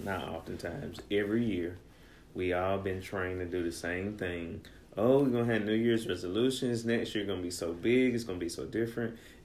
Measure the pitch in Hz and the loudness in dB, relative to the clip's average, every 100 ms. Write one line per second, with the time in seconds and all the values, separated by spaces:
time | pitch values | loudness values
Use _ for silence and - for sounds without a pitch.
0 | 98 92 69 85 - - 90 147 - - | -4 -4 -4 -8 -8 -8 -8 -8 -10 -10
1 | - 101 101 113 117 90 85 92 - - | -2 0 2 0 2 0 -4 -8 -18 -20
2 | - - - 95 90 90 95 98 98 92 | -20 -20 -12 -4 0 2 2 0 -2 -4
3 | - 98 92 92 87 90 85 - 85 90 | -4 -4 -2 -2 -2 -2 -2 -4 -4 -2
4 | 98 107 92 87 85 - - - - - | -4 -4 -4 -4 -6 -8 -12 -20 -8 2
5 | 117 139 135 120 117 110 104 110 117 113 | 6 6 6 4 4 2 4 4 4 4
6 | 92 90 87 101 131 131 127 117 113 117 | 2 -4 -2 2 2 2 0 0 0 0
7 | - 110 101 92 87 - 85 85 113 123 | 0 -2 -2 -2 -4 -4 -4 0 4 6
8 | 127 117 - 90 85 - - 110 117 - | 6 2 -4 -4 -4 -6 -4 -2 -2 -2
9 | 117 - - - | -4 -6 -18 -18